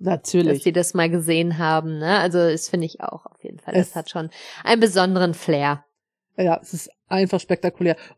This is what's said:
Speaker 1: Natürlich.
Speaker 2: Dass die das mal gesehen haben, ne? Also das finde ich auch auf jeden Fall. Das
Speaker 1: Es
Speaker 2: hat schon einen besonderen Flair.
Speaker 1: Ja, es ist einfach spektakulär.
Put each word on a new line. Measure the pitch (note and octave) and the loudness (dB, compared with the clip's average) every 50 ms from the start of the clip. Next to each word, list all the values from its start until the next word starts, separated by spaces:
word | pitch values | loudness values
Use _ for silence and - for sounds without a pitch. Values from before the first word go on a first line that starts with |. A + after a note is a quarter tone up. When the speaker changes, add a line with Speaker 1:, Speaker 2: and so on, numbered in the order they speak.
Speaker 1:
Natürlich. | F#3 - E3 D3 - - - F3+ E3+ D#3 C#3+ | -4 -4 -4 -4 -2 0 2 2 4 2 2
Speaker 2:
Dass | C#3 - | 0 0
die | F3+ | 0
das | E3 F3+ E3+ - - | 2 0 0 0 0
mal | F3 E3 E3+ | 0 0 0
gesehen | E3+ E3+ D#3+ E3 E3 E3 E3+ F3 E3 D#3+ | 0 0 0 0 0 0 0 0 -2 -2
haben, | E3+ D#3 D#3+ D#3+ D#3+ D#3+ D#3 D3+ | 0 0 0 0 0 -2 -6 -4
ne? | D3+ E3+ G3+ G3+ | -2 0 2 2
Also | F3 F#3 E3 F3+ | 2 2 2 2
das | E3+ E3 D#3 D#3+ - - | 2 2 2 0 -4 -4
finde | - F3 D#3+ | -4 -2 -4
ich | E3 - - | -4 -8 -10
auch | - - - - - | -10 -10 -10 -12 -14
auf | - _ _ - | -20 _ _ -18
jeden | - - - | -18 -18 -16
Fall. | - - - | -8 -2 0
Das | F#3 F3+ - | 0 0 0
Speaker 1:
Es | - | -2
Speaker 2:
hat | E3+ D#3 - | -10 -10 -8
schon | - E3+ D#3+ D#3+ - - - - - - - | -8 -8 -8 -8 -10 -16 -20 -20 -16 -6 0
einen | F3 A#3 A3+ | 2 2 4
besonderen | A#3 G#3+ F3 F#3+ F#3 F#3 F#3 F3+ F#3 F3 | 4 4 4 2 2 2 2 2 2 0
Flair. | E3 - - F3+ D#3 C#3+ C#3+ C#3+ C#3+ C#3+ - _ _ _ _ _ _ _ _ _ _ | 0 -2 -2 0 0 2 2 0 -2 -2 -8 _ _ _ _ _ _ _ _ _ _
Speaker 1:
Ja, | - F#3 E3+ E3 - | -2 0 2 0 0
es | - - - | -2 -8 -12
ist | D#3 - - - _ _ | -12 -12 -14 -20 _ _
einfach | - F#3 F#3+ G3 F#3 G3 F3 | -4 0 0 2 2 0 -2
spektakulär. | - - F#3 - - F3 - - F3+ E3+ D#3+ - - - - | -2 -2 -2 -2 -2 -4 -2 0 0 0 0 -2 -6 -20 -6